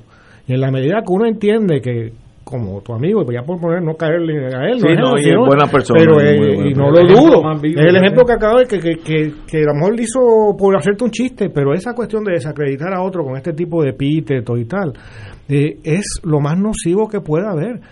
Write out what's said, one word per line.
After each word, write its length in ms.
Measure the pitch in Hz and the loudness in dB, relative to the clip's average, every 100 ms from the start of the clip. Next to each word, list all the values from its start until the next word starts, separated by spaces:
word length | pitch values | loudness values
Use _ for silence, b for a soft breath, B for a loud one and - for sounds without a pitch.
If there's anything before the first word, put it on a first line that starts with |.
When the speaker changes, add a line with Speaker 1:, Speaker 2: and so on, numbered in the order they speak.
| - b b b - | -16 b b b -6
Speaker 1:
Y 60 | |
en 80 | 127 | -2
la 100 | 135 | -2
medida 300 | 131 135 208 180 | -2 -2 -2 -2
que 60 | |
uno 120 | 185 233 | 0 0
entiende 560 | 226 208 226 196 139 | 0 0 0 0 0
que, 300 | 123 120 113 - - _ | -2 -6 -8 -14 -20 _
como 380 | - 127 185 101 | -12 -10 -8 -10
tu 120 | - | -10
amigo, 320 | 113 180 214 135 | -6 -2 -2 -2
voy 100 | 120 | -6
a 60 | |
por 160 | 139 180 | -8 -6
poner, 220 | 170 170 | -4 -2
no 120 | 160 160 | -4 -4
caerle 500 | 160 170 165 151 127 127 | -2 -2 -2 -4 -4 -4
a 140 | 165 | -4
él, 100 | 247 | 0
Speaker 2:
Sí, 60 | 160 | 2
Speaker 1:
no 40 | |
es 40 | 170 | 2
Speaker 2:
no, 80 | - | 2
Speaker 1:
eso, 100 | 143 | 2
Speaker 2:
y 20 | |
es 60 | 147 | 2
Speaker 1:
sino, 180 | - 139 | 4 4
Speaker 2:
buena 200 | 139 143 | 4 4
persona, 320 | 139 123 160 | 2 2 4
Speaker 1:
pero, 200 | 160 151 | 6 6
Speaker 2:
es 180 | 147 143 | 4 4
muy 80 | 143 | 2
Speaker 1:
eh, 80 | 147 | 0
Speaker 2:
buena 140 | 143 | 0
Speaker 1:
y 40 | |
no 120 | 135 139 | 0 4
Speaker 2:
persona. 60 | |
Speaker 1:
lo 80 | 165 | 6
Speaker 3:
El 60 | 175 | 8
ejemplo 200 | 214 320 214 | 8 8 6
Speaker 1:
dudo. 80 | |
Speaker 3:
más 180 | 156 151 | 2 -2
vivo 180 | 151 156 | -2 2
Speaker 1:
Es 40 | 165 | 4
el 60 | |
Speaker 3:
que 60 | 185 | 4
Speaker 1:
ejemplo 240 | 190 254 | 4 4
Speaker 3:
tiene. 160 | 240 233 | 4 2
Speaker 1:
que 60 | 214 | 2
acabo 140 | 247 | 2
de, 60 | 247 | 2
que, 120 | 196 | 0
que, 160 | 165 165 | -2 -4
que, 300 | 156 156 151 151 - | -4 -2 -2 -6 -6
que 120 | 156 | -2
a 80 | 147 | 0
lo 60 | 143 | 0
mejor 200 | 180 233 | 0 0
le 60 | |
hizo 520 | 226 262 247 220 208 196 | -2 2 4 4 2 2
por 200 | 196 190 | 2 2
hacerte 260 | 170 208 | 0 -2
un 80 | 247 | -4
chiste, 380 | - 254 - 190 | -4 -6 -4 -4
pero 240 | 147 139 | -2 -2
esa 200 | 170 240 | -2 -4
cuestión 300 | 233 214 214 | -8 -6 -6
de 80 | 208 | -4
desacreditar 600 | 170 151 143 143 135 175 | -4 -4 -6 -6 -6 -6
a 80 | 185 | -6
otro 200 | 190 180 135 | -4 -6 -6
con 100 | 131 | -8
este 160 | 170 | -8
tipo 320 | 151 170 165 | -6 -4 -2
de 60 | 139 | -2
epítetos 680 | 120 139 156 151 131 113 120 | -2 -2 -2 -2 -4 -4 -6
y 60 | 117 | -4
tal, 280 | 190 170 110 B B 104 B - | -6 -6 -8 B B -20 B -4
eh, 280 | 143 151 - | -2 -2 -4
es 380 | - 175 202 - | -4 -4 -4 -8
lo 160 | 170 151 | -2 -2
más 180 | 147 175 | 0 -2
nocivo 500 | 214 214 165 190 214 | -2 -4 -2 -2 -2
que 100 | 208 | -6
pueda 320 | 156 151 214 | -4 -4 -4
haber, 280 | 160 202 220 b | -6 -6 -10 b